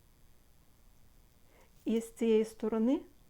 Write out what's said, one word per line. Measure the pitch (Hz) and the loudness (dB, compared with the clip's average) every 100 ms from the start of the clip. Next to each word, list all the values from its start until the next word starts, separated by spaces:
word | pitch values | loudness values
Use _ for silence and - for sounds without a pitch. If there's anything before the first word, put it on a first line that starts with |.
| - - - - - - - - - - - - - - - - - - - | -20 -20 -20 -20 -20 -20 -20 -20 -20 -20 -20 -20 -20 -20 -20 -20 -20 -10 -2
і | 226 | -2
з | 226 | -4
цієї | - 226 220 220 | -4 2 2 0
сторони | - 214 226 226 320 - - | -4 -4 0 0 0 -4 -20